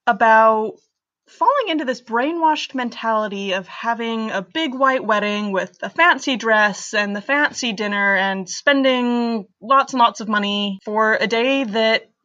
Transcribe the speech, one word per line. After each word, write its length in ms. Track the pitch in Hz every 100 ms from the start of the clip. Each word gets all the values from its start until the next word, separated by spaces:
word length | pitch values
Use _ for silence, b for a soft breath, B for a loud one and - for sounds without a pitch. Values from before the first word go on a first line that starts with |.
| -
about 720 | 208 226 220 220 220 220 - _ _ _ _ _
falling 400 | _ 359 571 427
into 160 | 320
this 160 | 262 247
brainwashed 760 | - 226 277 339 320 302 -
mentality 760 | 262 240 - 226 220 214 196 196
of 160 | 190 175
having 600 | - 226 233 233 226 220
a 120 | 196
big 320 | 190 320 320
white 300 | 254 262 254
wedding 480 | 208 208 208 208 208
with 240 | 190 180 _
a 80 | 196
fancy 460 | - 339 269 285 254
dress 580 | 226 214 208 190 -
and 200 | 214 202
the 60 | 202
fancy 520 | 208 285 294 - 247
dinner 440 | 196 208 202 202 190
and 320 | 196 190 180
spending 960 | - - 277 269 254 240 240 233 226 190 _
lots 320 | 214 269 262
and 80 | 254
lots 200 | 233 233
of 80 | 214
money 500 | 208 202 202 202 196
for 300 | - 214 220
a 120 | 220 214
day 380 | 226 254 277
that 460 | 240 220 220 226 - _